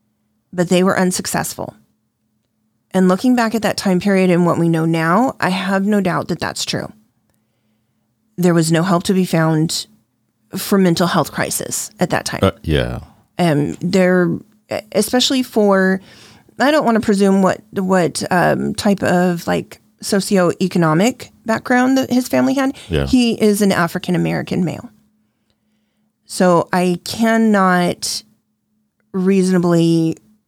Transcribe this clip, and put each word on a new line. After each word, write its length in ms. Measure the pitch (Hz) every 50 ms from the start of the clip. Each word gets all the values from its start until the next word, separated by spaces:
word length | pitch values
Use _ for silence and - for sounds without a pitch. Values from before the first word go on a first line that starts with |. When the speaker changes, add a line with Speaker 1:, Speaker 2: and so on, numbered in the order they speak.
| _ _ _ _ _ _ _ _ _ _ -
Speaker 1:
but 180 | 180 175 170
they 120 | 185 175 185
were 160 | 190 - -
unsuccessful. 800 | 185 185 180 - 190 - - 156 - - - - - - - _ _ _ _ _ _ _ _ _ _ _ _ _ _ _ _ _ _ _ _ _ _ _
And 160 | - 185 190
looking 300 | 185 185 190 - 254 254
back 180 | 240 226 220 226
at 80 | 226 214
that 140 | 190 -
time 240 | - - 202 185 180
period 280 | 180 202 196 190 185 185
and 140 | 175 170 180
what 140 | 170 147 143
we 100 | 170 170
know 180 | 165 160 160
now, 500 | 165 165 165 160 165 175 208 254 269 - -
I 120 | - 185
have 360 | 185 190 190 190 196 190 196
no 140 | 202 214 202
doubt 280 | 190 180 165 151 - -
that 120 | 170 -
that's 240 | - 92 - - -
true. 280 | - - 185 - - - _ _ _ _ _ _ _ _ _ _ _ _ _ _ _ _ _ _ _ _ _ _ _ _ _ _ _ _
There 180 | - 175 180 170
was 180 | 170 165 160 165
no 100 | 160 170
help 220 | 190 175 175 175
to 100 | - 196
be 120 | 185 185
found 600 | 175 - 160 160 160 160 156 160 170 - - - - _ _ _ _ _ _ _ _ _ _ _ _ -
for 200 | 190 - - 208
mental 300 | 196 190 180 170 - 185
health 240 | 170 - 180 139 -
crisis 640 | - - - - - - - - - - - - - -
at 100 | 180 175
that 140 | - 110 -
time. 160 | - - - -
Speaker 2:
Uh, 100 | 95 - - -
yeah. 380 | 78 78 71 62 60 62 55 - - - _ _ _ _ -
Speaker 1:
Um, 360 | 180 170 147 147 147 - -
there, 600 | - - 175 185 190 185 180 185 185 180 170 165 - - _ _ _ _ _ - - - - -
especially 520 | 190 208 - - 254 254 - 285 262 254
for, 560 | - - 226 208 202 196 190 190 190 190 190 - - - - - - - - _ _ _ -
I 140 | 226 285 311
don't 120 | 302 -
wanna 160 | 240 226 214
presume 400 | - - 202 190 202 196 190 196
what, 220 | 190 180 - - - _ -
what, 520 | - 190 185 190 185 170 147 139 - - - 185
um, 420 | 180 160 151 151 131 135 143 -
type 280 | - - 208 202 196 -
of, 420 | - 180 175 180 185 175 170 -
like, 320 | - 180 - - - - - _ _ _ _ -
socioeconomic 1300 | - 220 196 190 - 208 190 180 170 - - 196 180 - 180 170 160 156 165 196 247 247 - - - _ _ _
background 500 | 220 220 226 - - 254 247 254 262 269
that 140 | 262 262 -
his 160 | 247 254 254
family 280 | - - 254 254 262 269
had. 220 | 277 262 262 - - - -
Speaker 2:
Yeah. 180 | 82 73 69
Speaker 1:
He 340 | 67 - 254 240 233 226 -
is 220 | 214 214 208 196 208
an 80 | 196
African-American 920 | 185 - 170 170 - 185 - - 180 175 170 160 165 156 156 - 160 175 185
male. 260 | 156 127 - - - - _ _ _ _ _ _ _ _ _ _ _ _ _ _ _ _ _ _ _ _ _ _ _ _ _ _
So 420 | _ - - 190 180 175 165 - - -
I 260 | 180 180 180 180 175 -
cannot 1200 | - - - 226 226 226 226 226 220 208 202 190 185 180 180 175 175 - - - - - - - _ _ _ _ _ _ _ _ _ _ _ _ _ _ _ _ _ -
reasonably, 1040 | 190 185 190 196 190 180 185 185 180 175 175 175 170 165 165 165 165 160 160 - - _ _ _ _ _